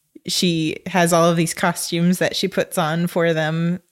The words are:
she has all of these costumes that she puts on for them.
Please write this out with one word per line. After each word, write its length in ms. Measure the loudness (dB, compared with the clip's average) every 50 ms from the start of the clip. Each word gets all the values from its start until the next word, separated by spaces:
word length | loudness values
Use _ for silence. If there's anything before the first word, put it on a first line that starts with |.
| _ _ -20 -16 -10 -6
she 500 | -2 0 0 0 0 0 -2 -2 -4 -6 -8
has 260 | -2 0 2 2 4
all 180 | 4 4 4 4
of 60 | 4
these 180 | 2 0 0 -2
costumes 640 | -2 -2 -2 -2 -2 -6 -4 -2 0 2 2 2 2
that 160 | 0 -2 -2
she 120 | -2 -4 -2
puts 300 | -2 -2 -4 -2 -2 -2
on 300 | -2 -2 0 -2 -2 -2
for 260 | 0 0 0 0 0
them. 480 | 0 0 -2 -2 -2 -2 -2 -2 -4 _ _